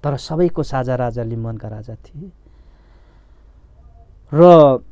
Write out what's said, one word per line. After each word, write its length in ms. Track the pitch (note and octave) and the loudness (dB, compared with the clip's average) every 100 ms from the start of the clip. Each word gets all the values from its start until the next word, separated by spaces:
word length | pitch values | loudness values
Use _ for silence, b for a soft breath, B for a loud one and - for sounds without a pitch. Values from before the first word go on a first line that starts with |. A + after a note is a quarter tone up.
तर 120 | C#3+ C#3+ | -6 -8
सबैको 460 | - D#3+ F3 E3 | -8 -4 -4 -4
साझा 320 | C#3 C3 B2+ | -8 -6 -6
राजा 280 | B2 A#2+ A#2 | -6 -6 -8
लिम्बुवानका 460 | A#2 A#2 A2+ A2 A2 | -10 -10 -10 -12 -14
राजा 260 | G#2+ A2 | -16 -18
थिए 360 | A2+ - D3 F#3 _ _ _ - _ _ _ _ _ _ _ _ _ _ _ - _ _ - _ | -20 -20 -20 -20 _ _ _ -20 _ _ _ _ _ _ _ _ _ _ _ -20 _ _ -20 _
र 440 | D3 F3 E3+ D3 B2+ - | 4 8 8 6 2 -6